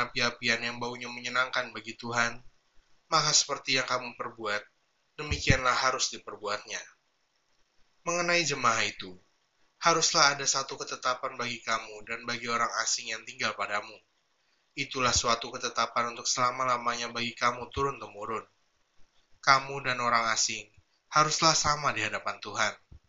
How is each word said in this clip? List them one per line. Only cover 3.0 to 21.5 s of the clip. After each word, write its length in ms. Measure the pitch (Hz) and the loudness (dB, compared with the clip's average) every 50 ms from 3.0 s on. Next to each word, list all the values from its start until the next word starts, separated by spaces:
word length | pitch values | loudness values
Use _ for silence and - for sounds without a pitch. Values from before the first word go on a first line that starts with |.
| _ - | _ 0
maka 220 | 165 156 147 151 147 | 2 2 4 4 4
seperti 480 | - - - 139 127 - 139 131 131 | 2 2 2 -2 -4 -2 0 0 2
yang 80 | 123 123 | 2 0
kamu 240 | 127 123 123 120 120 | -2 -2 -2 -6 -8
perbuat, 460 | - 120 120 117 117 110 104 104 104 - - _ _ _ _ _ _ _ _ _ | -8 -10 -10 -8 -6 -4 -2 -2 -2 -4 -8 _ _ _ _ _ _ _ _ _
demikianlah 560 | - 151 147 - - - 143 131 131 127 127 120 | -10 -6 -4 -4 0 4 4 4 6 4 4 4
harus 400 | 117 131 131 131 123 - - 117 | 4 4 2 2 2 0 -2 -4
diperbuatnya. 640 | 107 - 107 104 104 104 101 104 104 - 107 98 90 - - - _ _ _ _ _ _ _ _ _ _ _ _ _ _ _ _ _ _ _ _ _ - | -8 -12 -12 -12 -8 -4 -4 -4 -4 -6 -8 -12 -12 -12 -16 -20 _ _ _ _ _ _ _ _ _ _ _ _ _ _ _ _ _ _ _ _ _ -4
Mengenai 400 | 170 170 175 175 175 175 170 165 | -2 -2 0 2 2 2 4 2
jemaah 400 | 143 139 131 123 117 113 110 104 | 2 0 2 2 2 4 2 0
itu, 320 | 104 - - 98 92 92 - _ _ _ _ _ _ _ _ _ _ _ _ | -2 -4 -6 -10 -12 -14 -16 _ _ _ _ _ _ _ _ _ _ _ _
haruslah 560 | - 170 165 165 156 - - 165 151 139 143 | 2 4 4 4 4 2 6 6 6 6 6
ada 80 | 139 135 | 4 2
satu 320 | - - 135 135 - 139 | 0 0 0 -2 -4 -8
ketetapan 580 | - 139 - 139 - - 131 123 - - 127 131 | -10 -8 -8 -8 -4 -2 -2 -2 -2 -4 -8 -6
bagi 240 | 123 120 120 120 113 - | -4 -4 -4 -4 -6 -4
kamu 400 | 117 113 110 110 107 107 107 107 | -2 -2 -2 -4 -8 -14 -14 -10
dan 180 | - 117 117 120 120 | -10 -10 -8 -6 -6
bagi 180 | 120 117 120 | -6 -4 -2
orang 220 | 117 117 117 117 113 113 110 113 | -2 0 0 0 0 0 0 0
asing 240 | - - 120 120 117 | 0 -2 -2 -4 -6
yang 140 | 113 113 113 | -8 -8 -8
tinggal 320 | 127 127 127 120 107 - | -12 -6 -4 -4 -2 -2
padamu. 400 | - 107 98 104 104 - - 104 - _ _ _ _ _ _ _ _ _ _ _ _ _ _ _ | -4 -4 -4 -4 -4 -6 -8 -14 -20 _ _ _ _ _ _ _ _ _ _ _ _ _ _ _
Itulah 340 | 143 135 - - 131 127 120 | -6 -6 -4 0 2 2 4
suatu 400 | 113 - - 120 117 117 - 120 | 4 4 4 4 2 2 0 -4
ketetapan 640 | 123 120 127 117 - 117 117 - - 120 117 120 117 | -8 -6 -6 -4 0 0 0 2 2 0 0 0 -2
untuk 140 | 120 117 - | -4 -4 -2
selama-lamanya 840 | - 131 123 123 123 131 131 127 123 120 120 120 117 120 120 117 | 0 2 2 2 2 0 0 0 0 0 0 -2 -2 -2 -4 -6
bagi 240 | 117 120 120 117 113 | -4 -4 -4 -4 -2
kamu 320 | - 123 123 120 123 117 - - | 0 0 0 0 0 -6 -8 -2
turun-temurun. 720 | 139 139 139 127 113 107 104 101 101 107 107 110 107 - - _ _ _ _ _ _ _ _ _ - - - _ _ _ _ - _ - | -2 -2 -2 -2 -4 -10 -14 -12 -10 -8 -6 -6 -6 -6 -10 _ _ _ _ _ _ _ _ _ -20 -20 -20 _ _ _ _ -20 _ 4
Kamu 400 | 143 135 135 139 139 139 139 135 | 6 6 6 4 -2 -6 -4 -2
dan 160 | 131 123 127 | -2 -2 0
orang 320 | 120 120 120 117 113 113 | 2 2 4 4 4 2
asing 380 | 110 - - - 110 107 104 - _ - - _ _ _ _ _ | 2 0 0 -2 -2 -6 -10 -14 _ -20 -20 _ _ _ _ _
haruslah 460 | - 151 151 151 - - 175 160 | 4 4 4 4 4 4 4 6